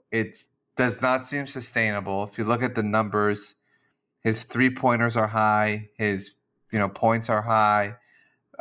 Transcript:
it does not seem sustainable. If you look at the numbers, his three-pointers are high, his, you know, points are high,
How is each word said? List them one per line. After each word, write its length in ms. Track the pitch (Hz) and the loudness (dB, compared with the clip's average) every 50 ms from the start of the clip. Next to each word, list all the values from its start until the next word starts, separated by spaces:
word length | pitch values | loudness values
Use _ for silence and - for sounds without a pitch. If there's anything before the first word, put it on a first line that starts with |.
| _ _ | _ _
it 240 | 110 113 107 - - - - - _ _ _ _ _ | -4 -4 -4 -4 -8 -16 -20 -20 _ _ _ _ _
does 240 | - 127 123 104 - | 0 0 0 0 0
not 240 | 131 127 131 131 127 | 0 0 0 0 -2
seem 220 | - 143 143 139 | -6 -6 -6 -6
sustainable. 760 | 131 - 135 120 - - 120 113 107 104 101 95 98 98 98 101 | -6 -8 -8 -8 -4 -2 0 0 0 0 -2 -4 -4 -4 -4 -4
If 120 | 101 - | -6 -6
you 80 | - 110 | -4 -2
look 180 | 107 120 113 | 0 0 0
at 120 | 127 120 113 | 0 -2 -2
the 80 | 120 | -2
numbers, 760 | 107 104 104 110 110 104 101 104 104 104 104 104 - - - _ _ _ _ _ _ _ _ _ _ _ _ _ | -2 0 0 0 0 0 0 0 2 2 0 -2 -6 -14 -20 _ _ _ _ _ _ _ _ _ _ _ _ _
his 240 | - 113 107 - - | -2 0 0 0 -4
three-pointers 720 | - - 120 131 127 127 - 135 127 120 113 117 117 113 | -4 0 2 2 2 2 2 0 0 2 2 2 0 2
are 100 | 117 110 | 0 0
high, 640 | 110 110 110 107 107 107 107 107 107 107 107 107 - _ | 0 2 2 2 4 4 2 2 0 -2 -4 -8 -12 _
his, 400 | - 110 104 101 95 98 - - _ _ _ _ _ _ _ | -2 -2 -2 0 -2 -6 -10 -16 _ _ _ _ _ _ _
you 80 | - 107 | 0 0
know, 100 | 101 95 | 0 0
points 400 | - - 120 113 113 113 113 - | 0 0 2 2 2 2 0 0
are 120 | 113 107 | -2 -2
high, 540 | 107 117 113 110 107 104 104 104 101 101 117 - _ _ _ _ _ _ _ _ _ _ - - | 0 2 2 4 4 4 4 2 0 -2 -6 -14 _ _ _ _ _ _ _ _ _ _ -8 -2